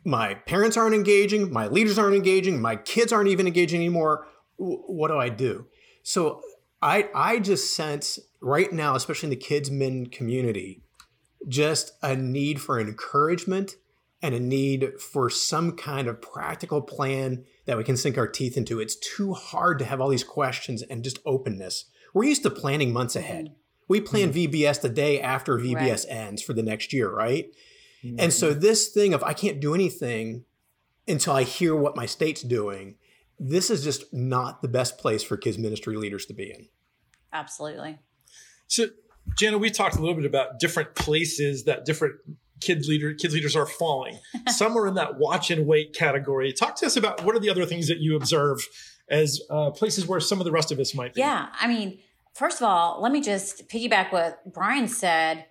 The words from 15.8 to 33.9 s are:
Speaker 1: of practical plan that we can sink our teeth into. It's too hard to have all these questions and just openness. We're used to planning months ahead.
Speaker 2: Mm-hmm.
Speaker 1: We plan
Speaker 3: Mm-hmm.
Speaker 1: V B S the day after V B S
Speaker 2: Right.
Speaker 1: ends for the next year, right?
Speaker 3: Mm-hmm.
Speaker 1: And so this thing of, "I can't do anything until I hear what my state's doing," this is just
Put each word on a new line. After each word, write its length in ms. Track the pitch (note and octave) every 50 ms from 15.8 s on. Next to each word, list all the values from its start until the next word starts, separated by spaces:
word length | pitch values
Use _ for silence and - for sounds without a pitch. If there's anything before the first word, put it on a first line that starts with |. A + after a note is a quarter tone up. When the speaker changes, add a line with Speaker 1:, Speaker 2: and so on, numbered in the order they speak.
| - D3+ C#3+ C#3 C3+ A#2+
Speaker 1:
of 140 | A#2 - -
practical 580 | - - - D3 D3+ D#3+ - - E3 D#3 D3
plan 640 | C#3 - - B2+ C#3+ C3+ C3+ C3+ C3+ C3 B2+ B2 B2+ _ _ _ _
that 100 | - B2
we 80 | A2+ G#2+
can 120 | - C3
sink 200 | B2 - D3+ A#2+
our 100 | C#3 A#2+ G#2+
teeth 280 | - - C3+ B2+ A#2
into. 220 | - A2+ - A#2+ A2+
It's 160 | A2 A2 -
too 380 | - - - - - G3+ G3 F#3
hard 440 | - - - - - E3+ F3+ F3 C3+
to 40 | C3
have 160 | A2 C#3 C3
all 80 | C3 C#3
these 160 | C#3 B2 -
questions 580 | - - - C#3+ B2+ A#2+ - - - C3 A2 A2
and 200 | - - A#2 A#2
just 140 | C3+ B2+ - _
openness. 600 | D#3 C3+ C3 C3 A#2+ G#2 F#2+ F#2+ F#2 - - - _ _ _ _ - _
We're 100 | F#3+ A3
used 180 | C#4+ D4+ - -
to 60 | G3+
planning 420 | - - - C3 C#3 D3+ D3 B2 A#2
months 220 | B2 B2+ A#2+ -
ahead. 300 | A2+ F2+ - A2 - -
Speaker 2:
Mm-hmm. 80 | D#3 - _ _ _ _ _ _ _
Speaker 1:
We 120 | F#3 G#3+
plan 280 | G#3 - - G#3+ G3 F3
Speaker 3:
Mm-hmm. 40 | C3+
Speaker 1:
V 140 | E3 F3 D#3
B 180 | C#3 D#3+ D3
S 120 | C#3+ C#3+ C#3
the 100 | - C3
day 320 | A2+ C3 C#3+ D3+ C#3+ C3+
after 380 | - B2+ C3 C3 - - C#3 A#2
V 160 | A#2+ B2+ B2
B 60 | A#2 C3+ B2+
S 160 | A2+ G2+ -
Speaker 2:
Right. 80 | - -
Speaker 1:
ends 260 | A2+ A2 G#2 G2+ - -
for 100 | - C#3
the 100 | A2 A2+
next 300 | A2 G#2+ G#2+ - - -
year, 180 | C3+ A2+ G2
right? 360 | G2 A2 A2 A#2 C3 D#3 - - - _ _ _ _ _ - _ _ _ -
Speaker 3:
Mm-hmm. 120 | B2 A#2+ A#2
Speaker 1:
And 120 | - E3+ -
so 200 | - - D#3+ D3
this 340 | C#3+ D#3+ G#3 A3+ A3 - -
thing 220 | - G#3 G#3 G3+ F3
of, 80 | C#3+ -
"I 80 | - D#3
can't 280 | - - G3+ E3 C#3+
do 140 | C#3 D3 D3+
anything 720 | F3+ G3 E3+ - - - A#2+ A#2+ A2 A2 A2+ A2+ A#2+ B2+ _ _ _ _ _ _ _ _ _ _ _ _ -
until 240 | F#3 C#3+ - - C#3+
I 80 | C3+ C3
hear 320 | A#2+ - - F3+ E3+ D#3
what 220 | D#3 C#3+ C#3+ C3+
my 100 | B2+ A#2+
state's 360 | A#2 - - E3 D#3 D3+ - -
doing," 540 | B2 A#2+ A#2 G#2 G2+ G2 G2 F#2+ G2 G2 _ _ _ _ _ _ _ _ _
this 320 | - B2+ D3+ F3+ F3+ -
is 120 | A#3 E3+ C3+
just 280 | D3+